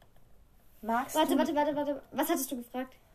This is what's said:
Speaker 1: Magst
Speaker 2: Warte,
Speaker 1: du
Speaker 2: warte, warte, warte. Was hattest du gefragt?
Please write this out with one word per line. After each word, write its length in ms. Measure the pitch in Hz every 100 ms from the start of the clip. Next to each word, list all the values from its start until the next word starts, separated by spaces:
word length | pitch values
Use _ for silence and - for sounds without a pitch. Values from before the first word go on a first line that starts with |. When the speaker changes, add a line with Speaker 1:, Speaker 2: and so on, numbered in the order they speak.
| - - - - - - - -
Speaker 1:
Magst 320 | 214 233 262 311
Speaker 2:
Warte, 160 | 320
Speaker 1:
du 60 | 277
Speaker 2:
warte, 160 | 302
warte, 220 | 294 294 285
warte. 260 | 285 277 -
Was 180 | 247 311
hattest 220 | 330 262
du 40 | 247
gefragt? 360 | 240 254 262 - -